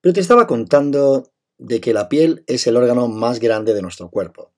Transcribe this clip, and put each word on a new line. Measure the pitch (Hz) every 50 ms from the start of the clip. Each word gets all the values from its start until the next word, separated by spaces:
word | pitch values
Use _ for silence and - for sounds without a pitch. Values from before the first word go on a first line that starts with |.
Pero | _ 180 180
te | 196
estaba | 185 175 240 240 233
contando | - 147 117 113 - - 143 143 143 139 143 139 139 135 131 127 _ _ _ _ _ _ _
de | 127 117 117 113
que | - 123 113
la | 104 104 -
piel | 139 147 160 160 156 - _
es | - 123 127 - 123
el | 113
órgano | 120 123 120 123 123 123 117
más | 110 107 113 117 123 117
grande | 113 117 113 110 107 110 110
de | 104 92
nuestro | 90 90 - 104 82
cuerpo. | - 107 95 87 _ - 82 _ _